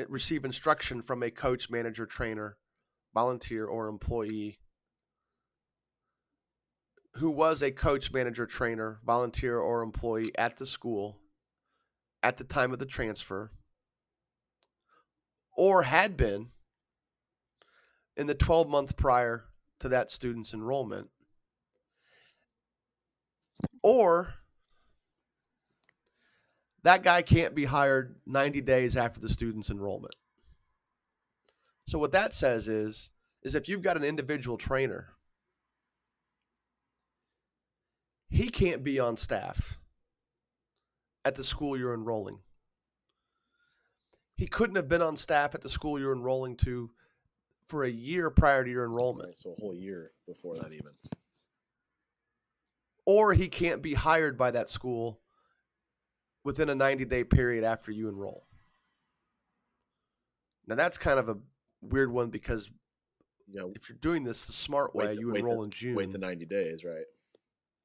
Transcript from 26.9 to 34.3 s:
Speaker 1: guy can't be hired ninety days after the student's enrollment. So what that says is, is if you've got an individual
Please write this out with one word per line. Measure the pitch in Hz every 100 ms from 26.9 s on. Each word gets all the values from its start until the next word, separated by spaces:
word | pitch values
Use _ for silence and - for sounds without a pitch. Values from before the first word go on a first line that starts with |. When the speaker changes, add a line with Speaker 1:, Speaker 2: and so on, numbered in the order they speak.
| 185
Speaker 1:
guy | 185 175
can't | 175 165 170
be | 147 139
hired | 143 139 135 127 - -
ninety | 135 139 143
days | 131 131 123 127
after | 117 -
the | 113
student's | - 117 107 101
enrollment. | 101 101 92 87 - _ _ _ _ _ _ _ _ _ _ _ _ _ _ _ _ -
So | 160
what | 147
that | 185 214
says | - 139 117 107
is, | 110 107 107 - _ _ _
is | 127
if | 143 139
you've | 196
got | 185 170
an |
individual | 143 151 131